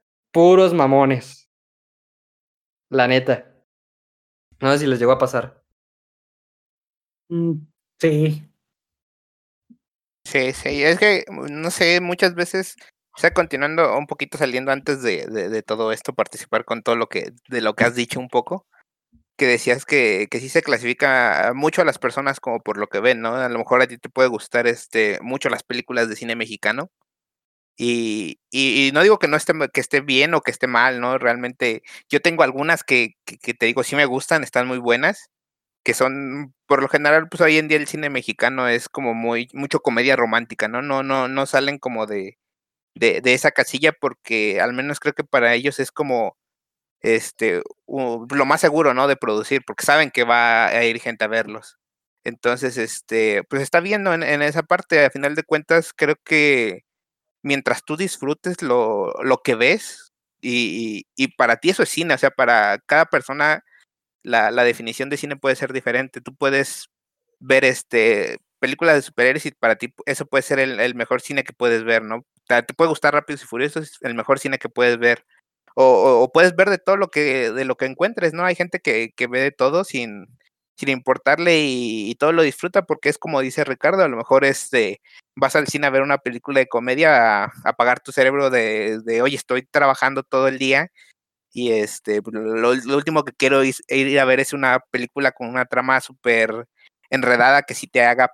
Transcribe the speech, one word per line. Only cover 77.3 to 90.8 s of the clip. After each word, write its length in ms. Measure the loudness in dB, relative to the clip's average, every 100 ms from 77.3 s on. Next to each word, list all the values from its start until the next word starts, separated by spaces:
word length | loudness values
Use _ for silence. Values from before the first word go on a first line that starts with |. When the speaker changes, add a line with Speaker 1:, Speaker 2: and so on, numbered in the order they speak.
| 0 -2
Speaker 3:
de 120 | -2
lo 120 | -4 -4
que 100 | -6
encuentres, 460 | -2 -4 -2 -4
¿no? 100 | -2
Hay 100 | -2 -2
gente 240 | -4 -4
que, 320 | -2 -2 -2 -6
que 120 | -4
ve 120 | -2
de 100 | -2
todo 320 | 0 0 0
sin, 420 | -2 -6 -8 -10 -18 _ _ _ _ -8
sin 120 | -4
importarle 680 | -2 -2 0 0 2 4 2
y, 500 | 2 -2 -4 -4 -6
y 40 | -2
todo 160 | 0
lo 100 | 2
disfruta 400 | 2 0 -2 -2 -2
porque 220 | -2 -2
es 80 | -4
como 220 | -4 -4
dice 220 | -2 -2
Ricardo, 380 | -4 0 0 2
a 40 | 2
lo 80 | 0
mejor, 280 | 2 4
este, 560 | 4 0 -2 0 0 -4 _ -20 _ -2
vas 200 | 0 2
al 120 | 0
cine 180 | -2 0
a 20 |
ver 120 | 0
una 160 | 0 -2
película 420 | -4 -10 -2 0
de 80 | 0
comedia 760 | -2 -2 2 4 6 4 2
a, 20 | -2
a 40 | -4 -4
apagar 300 | 0 0 0
tu 120 | -2
cerebro 380 | 0 2 2 0
de, 500 | 0 0 -2 -2 -4
de, 180 | -4 0
"Oye, 140 | 0 -2
estoy 260 | -4 -6
trabajando 580 | -2 2 2 2 0 -2
todo 240 | -4 0 0
el 100 | 0
día 320 | 0 0